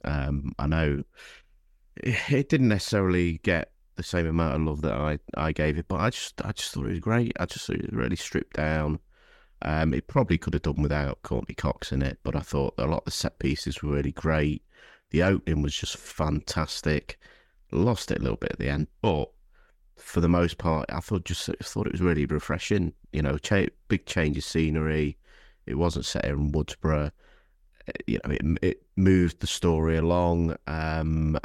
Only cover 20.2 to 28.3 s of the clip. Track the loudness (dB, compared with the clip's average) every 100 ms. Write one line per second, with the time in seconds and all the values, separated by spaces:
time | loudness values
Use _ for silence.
20.2 | 4 4 4 0 -2 0 -2 -6 -4 -4
21.2 | -2 -6 -6 -8 -6 -4 -4 0 2 2
22.2 | 2 -2 -2 -4 0 0 0 -6 -8 -2
23.2 | 0 0 0 2 2 -2 -2 -2 0 0
24.2 | 0 0 -2 0 2 2 0 0 0 -4
25.2 | _ -20 -20 _ -6 0 0 0 -4 -4
26.2 | -2 0 0 0 -2 -2 0 2 0 -6
27.2 | _ -20 _ _ _ _ -12 -8 -2 -2
28.2 | -2